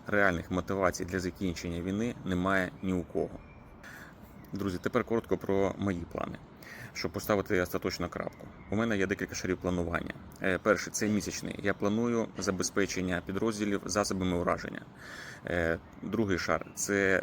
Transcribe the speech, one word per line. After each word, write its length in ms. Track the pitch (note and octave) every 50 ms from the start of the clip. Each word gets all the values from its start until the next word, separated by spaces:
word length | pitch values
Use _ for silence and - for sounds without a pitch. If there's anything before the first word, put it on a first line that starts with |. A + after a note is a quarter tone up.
| -
реальних 440 | - G2+ G#2 G2+ F#2+ F2 E2 E2 -
мотивацій 540 | F#2 F#2 F2 - G2 G2 F#2+ F2 F2 - F2
для 160 | E2+ F2+ F#2+
закінчення 640 | F2+ F#2 E2+ - G2+ F#2 E2 - - F2 E2+ E2+ E2+
війни 320 | F#2+ F#2+ G#2 A2+ B2 - - -
немає 460 | F#2 F#2 F2+ F2+ F#2+ G2 F#2+ F#2 F2+ - - -
ні 100 | F#2+ F#2
у 100 | F2+ E2
кого. 360 | - - - D#2+ - - - - - - - - - - - - - - - - - - - - - - - - - -
Друзі, 260 | G2 G2 G2 F2+ E2+ -
тепер 220 | G2+ - B2 G#2+
коротко 320 | - A2+ A#2 - - G2
про 380 | F2 - - G2 G2 G2 F#2 - -
мої 260 | G2 G2+ F#2 E2+ E2+ - -
плани, 260 | - - - - - - - - - - - - - - - -
щоб 200 | - - F2+ -
поставити 480 | G#2 - - G#2+ G2 F#2+ - G#2+ F#2
остаточну 480 | F2+ - - F#2 - F#2 - - E2 F2
крапку. 380 | - - - - - - - - - - - -
У 60 | F#2+
мене 220 | G#2 A2+ A#2 A2 G2
є 80 | F#2+
декілька 280 | F#2 G2 - F#2+ - -
шарів 240 | - - F2+ F#2 -
планування. 560 | - F2+ F2+ F2+ E2+ E2+ E2+ D#2+ - - - - - - - - -
Е, 160 | F#2+ F#2 F2
перший, 340 | - A2 G2+ F2 - - -
це 160 | - - G#2+
місячний. 520 | G#2+ G2+ E2+ F#2+ - - - F2+ - - -
Я 120 | G2+ F#2
планую 520 | - G2+ G2+ G#2 A2+ A#2 A#2+ A#2+ A2+ G#2+ - - -
забезпечення 840 | F#2 G2 F#2+ F2+ F#2 - - G2+ G2 F2+ - - F2+ F2+ F2+ F2 -
підрозділів 540 | - F#2 G2 A2 A2+ G#2+ G#2 G#2+ G#2 G2+ F#2+ -
засобами 520 | - F2+ G#2 G2+ - G2+ F#2+ F#2 F#2 F2
ураження. 440 | F2 E2+ F2+ E2+ - - - - - - - - - - - - - - - - - -
Е, 320 | - E2+ F2 E2+ E2 E2+ F#2+ - - - - -
другий 360 | - G2 A2 A2+ G2 F#2 E2
шар, 280 | - - E2 D#2+ - - -
це 480 | - - - G2+ G2 G2 F#2+ F#2+ F2+